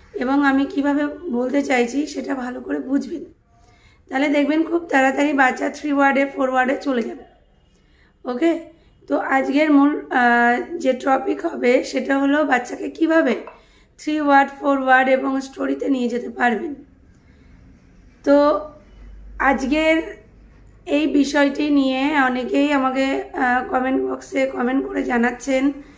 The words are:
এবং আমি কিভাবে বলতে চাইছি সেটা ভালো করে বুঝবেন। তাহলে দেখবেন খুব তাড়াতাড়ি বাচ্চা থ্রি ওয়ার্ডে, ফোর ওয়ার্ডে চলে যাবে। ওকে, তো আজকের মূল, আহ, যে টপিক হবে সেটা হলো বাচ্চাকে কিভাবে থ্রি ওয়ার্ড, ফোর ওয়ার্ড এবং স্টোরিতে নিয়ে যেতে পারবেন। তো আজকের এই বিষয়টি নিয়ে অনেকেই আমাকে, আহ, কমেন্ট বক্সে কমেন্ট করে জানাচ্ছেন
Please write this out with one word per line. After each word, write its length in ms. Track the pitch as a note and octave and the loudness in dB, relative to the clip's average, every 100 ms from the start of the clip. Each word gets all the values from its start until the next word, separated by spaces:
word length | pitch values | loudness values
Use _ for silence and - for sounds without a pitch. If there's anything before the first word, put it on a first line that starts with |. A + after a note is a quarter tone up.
| - | -14
এবং 300 | - B3+ C#4 | -6 -2 2
আমি 220 | C#4+ C4+ C#4 | 2 2 0
কিভাবে 420 | C#4+ C#4+ C#4+ D4 | -2 0 0 -2
বলতে 540 | - F4 A#3+ B3+ C#4+ | -6 -6 -4 0 0
চাইছি 460 | C#4 B3+ A#3+ C4+ D4+ | 0 0 0 -2 -6
সেটা 280 | C#4+ A#3+ C4+ | -6 -8 -6
ভালো 260 | B3 B3+ | -8 -10
করে 180 | D4 C#4+ | -8 -8
বুঝবেন। 460 | B3+ C#4 - D4+ - _ _ _ _ _ _ _ - | -2 -4 -4 -10 -14 _ _ _ _ _ _ _ -8
তাহলে 200 | C4 D4 | -2 0
দেখবেন 340 | C#4+ C#4 D#4 | 2 2 0
খুব 220 | D#4+ E4+ E4+ | 0 -2 0
তাড়াতাড়ি 480 | C#4 C4 C4+ C#4+ | 2 2 2 0
বাচ্চা 360 | C#4 B3+ B3 C#4+ | 2 2 2 -6
থ্রি 240 | C#4+ D4+ | -6 -4
ওয়ার্ডে, 320 | C#4+ C#4 C4+ C#4 | 2 2 2 0
ফোর 240 | C#4 C4 | 0 -2
ওয়ার্ডে 280 | B3+ B3+ C#4+ | 0 0 0
চলে 200 | D4 B3 | -2 -2
যাবে। 220 | G#3+ E4 - _ _ _ _ _ _ _ _ _ B3+ | -4 -8 -18 _ _ _ _ _ _ _ _ _ -8
ওকে, 340 | B3 E4 D#4+ - - _ _ - | 0 0 0 -6 -20 _ _ -4
তো 100 | C#4+ | -4
আজকের 540 | F#4 C4+ C4+ C#4 D#4 | 0 -2 0 2 4
মূল, 300 | C#4+ C#4+ D4+ - | 6 4 2 -2
আহ, 680 | B3+ A#3+ A#3+ A#3+ B3 E4+ E4+ | 2 4 4 2 0 -2 -4
যে 160 | C4 | -2
টপিক 520 | B3+ C#4+ C4+ - D4 E4 | 0 0 0 0 -4 -4
হবে 380 | A#3+ B3 C4 | -2 2 2
সেটা 360 | - C#4 A#3 C#4 | 2 -4 -2 0
হলো 260 | C#4 D4 C#4+ | 2 2 2
বাচ্চাকে 440 | B3 B3 - D4 | 0 -2 -8 -8
কিভাবে 460 | - D#4+ D#4+ C#4 G#3+ - - _ _ _ - | -2 2 2 2 -2 -6 -20 _ _ _ -12
থ্রি 240 | - D4+ | -6 -2
ওয়ার্ড, 300 | C#4+ C#4 C4+ - | 4 4 4 0
ফোর 220 | D4 C#4 | -2 0
ওয়ার্ড 280 | C4 C4 C4+ | 4 4 4
এবং 320 | C4 C#4 C4+ | 2 0 -4
স্টোরিতে 480 | C4 - C4+ C4+ D4 | -6 -6 -4 -4 -2
নিয়ে 200 | C4 A#3+ | 0 -2
যেতে 200 | A#3 - | -4 -6
পারবেন। 460 | - A#3+ G#3 D#4+ C#4 - _ _ - _ - - - - - _ - - _ | -2 0 0 -6 -10 -16 _ _ -20 _ -20 -20 -20 -20 -20 _ -20 -20 _
তো 360 | - C#4+ D4 D4 - - - - - - - - | 4 6 6 2 -4 -18 -20 -20 -20 -20 -16 -2
আজকের 800 | C4 A#3+ B3+ D4+ D#4+ D#4+ - - - - - - - - - | 0 0 0 0 2 2 0 -12 -20 -20 -20 -20 -20 -16 -2
এই 220 | D4 D4+ | 0 2
বিষয়টি 600 | C#4+ C#4 D4 C#4+ C#4 D4+ | 2 2 2 2 0 0
নিয়ে 500 | C#4+ C4+ C4 C#4 D4+ | 2 2 0 0 2
অনেকেই 520 | B3+ B3+ A#3+ C#4 C#4+ | 0 0 -2 2 2
আমাকে, 520 | C#4+ C4 C4 C4+ C#4 G4+ | 2 0 0 0 -2 -6
আহ, 360 | D4+ B3+ B3 B3 | -2 0 0 0
কমেন্ট 340 | C4 B3+ C4+ | -2 0 -2
বক্সে 420 | C4 C4 - C#4 C4 | -2 -6 -6 -2 -2
কমেন্ট 420 | C4+ A#3+ C4+ - | -2 -2 -2 -2
করে 160 | C#4 | -4
জানাচ্ছেন 680 | C4 A#3+ A#3+ A#3+ - C4 C#4 C#4 - | -2 0 0 -2 -2 0 0 -2 -14